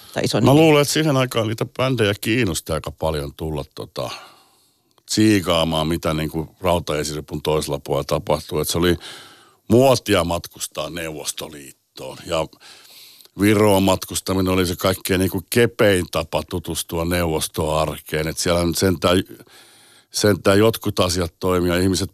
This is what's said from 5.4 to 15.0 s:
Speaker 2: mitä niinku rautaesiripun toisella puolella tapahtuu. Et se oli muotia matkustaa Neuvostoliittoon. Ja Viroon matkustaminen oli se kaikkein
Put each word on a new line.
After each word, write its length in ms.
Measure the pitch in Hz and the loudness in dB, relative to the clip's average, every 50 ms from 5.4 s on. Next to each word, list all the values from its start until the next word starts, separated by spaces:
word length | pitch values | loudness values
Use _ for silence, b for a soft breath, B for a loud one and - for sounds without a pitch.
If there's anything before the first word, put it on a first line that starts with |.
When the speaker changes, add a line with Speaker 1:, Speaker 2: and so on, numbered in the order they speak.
| 85 87 85 82 80 82 80 80 78 78 | 2 0 0 0 0 0 0 0 0 0
Speaker 2:
mitä 260 | 85 80 - 85 80 | -2 -2 -2 -2 -2
niinku 420 | 78 78 73 76 82 76 76 _ _ | -2 -4 -4 -6 -6 -8 -8 _ _
rautaesiripun 800 | - 90 87 85 73 - 76 73 73 76 76 73 69 - - 73 | -2 0 0 0 -2 -2 -4 -4 -4 -6 -8 -10 -10 -10 -10 -6
toisella 380 | - 78 78 78 73 71 71 69 | -2 -2 -2 -2 -2 -2 -6 -6
puolella 240 | - 69 71 69 73 | -4 -4 -4 -4 -2
tapahtuu. 560 | - 76 76 - - 76 76 - - 85 76 | -2 -4 -4 -2 -2 -4 -4 -4 -6 -6 -4
Et 80 | 76 - | -4 -2
se 100 | - 85 | -2 0
oli 200 | 85 90 87 82 B B B B B B B B B B B B B - | 2 2 0 0 B B B B B B B B B B B B B 2
muotia 560 | 104 120 135 135 123 113 - - 101 92 85 | 4 6 6 6 4 2 2 0 0 0 2
matkustaa 680 | 87 85 85 - - - - - - - 80 73 78 | 0 -2 -4 -6 -8 -14 -12 -12 -10 -8 -8 -8 -8
Neuvostoliittoon. 1300 | 80 85 82 80 78 73 71 - - - - - 78 73 69 64 - _ _ _ _ - 65 65 - - - | -8 -8 -8 -8 -10 -10 -10 -10 -10 -10 -12 -14 -14 -16 -18 -20 -20 _ _ _ _ -16 -14 -14 -14 -14 -8
Ja 220 | 95 85 80 80 - _ _ B B B B B B B B B B B B B B B - | -4 -4 -4 -4 -4 _ _ B B B B B B B B B B B B B B B 0
Viroon 440 | 98 104 107 101 107 107 98 95 98 | 2 2 4 4 4 4 4 4 4
matkustaminen 720 | 95 92 87 - - 92 - - - 95 95 92 92 92 | 2 2 0 -2 -6 -8 -6 -4 -2 -2 0 0 2 2
oli 120 | 95 92 | 0 0
se 100 | 87 90 | 0 -2
kaikkein 440 | - - 95 95 - | -2 -2 -2 -2 -2